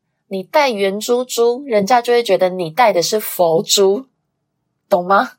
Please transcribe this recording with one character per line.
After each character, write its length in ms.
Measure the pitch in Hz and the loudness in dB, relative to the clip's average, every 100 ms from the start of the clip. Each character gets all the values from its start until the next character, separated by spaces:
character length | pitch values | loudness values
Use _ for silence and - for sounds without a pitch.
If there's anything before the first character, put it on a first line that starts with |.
| _ _ - | _ _ -12
你 160 | 196 | -12
戴 260 | - 311 277 | -2 0 0
圆 300 | 202 196 202 | 0 -2 -2
珠 240 | 233 240 | -2 -2
珠， 400 | 254 - 233 247 | -2 -2 0 -2
人 200 | 285 208 | -2 -2
家 160 | 196 240 | 2 0
就 140 | 240 | 2
会 80 | 240 | 0
觉 160 | 233 180 | 2 0
得 120 | 185 | 0
你 200 | 185 160 | -2 -6
戴 240 | 160 233 | 0 2
的 80 | 175 | 2
是 180 | 165 214 | 0 -4
佛 440 | - - 165 160 | -4 -2 0 0
珠， 420 | - 202 196 214 - _ _ _ _ _ _ _ - | 0 2 2 0 -6 _ _ _ _ _ _ _ -2
懂 160 | 180 | -2
吗？ 280 | 180 196 247 | 2 0 0